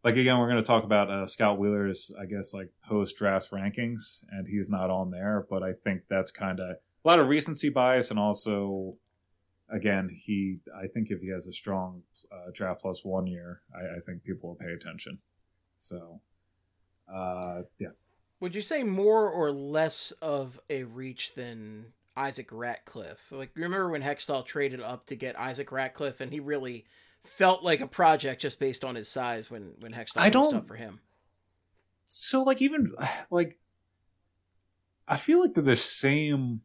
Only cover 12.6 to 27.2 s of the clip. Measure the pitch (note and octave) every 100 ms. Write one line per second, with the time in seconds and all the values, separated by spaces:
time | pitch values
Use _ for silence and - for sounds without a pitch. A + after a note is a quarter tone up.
12.6 | F#2+ F2 F#2+ F2+ G2 F#2 F#2 F2+ F2 F2+
13.6 | _ F2 F2+ E2+ F2 F2 - F2+ F2 E2
14.6 | E2+ E2+ E2+ - - - _ _ _ _
15.6 | _ _ - F2 E2+ E2+ _ _ _ _
16.6 | _ _ _ _ _ F#2+ F#2 F2+ F2+ F2
17.6 | F2 _ F#2 _ _ _ _ _ F3+ G3
18.6 | G#3 D#4 A#3 F#3+ G#3 A3 G#3+ E3 D3+ C#3
19.6 | C#3 D#3 D#3+ - - - D#3+ C#3+ C3 B2+
20.6 | - C#3 B2 A#2+ C3 B2 - C#3 A#2+ A2+
21.6 | G#2+ G#2+ A2+ _ _ - C3+ C3+ A#2 A2+
22.6 | A#2+ A2+ - - E2 - _ C3+ C3+ -
23.6 | F3 F#3+ F3+ D3+ C#3 C#3+ - C#3 B2 D3
24.6 | C#3 B2+ A2+ B2 - A2+ B2+ - B2+ B2+
25.6 | - - C3+ - C#3+ B2+ C3 D3 C#3 D3
26.6 | B2+ A#2+ _ _ _ _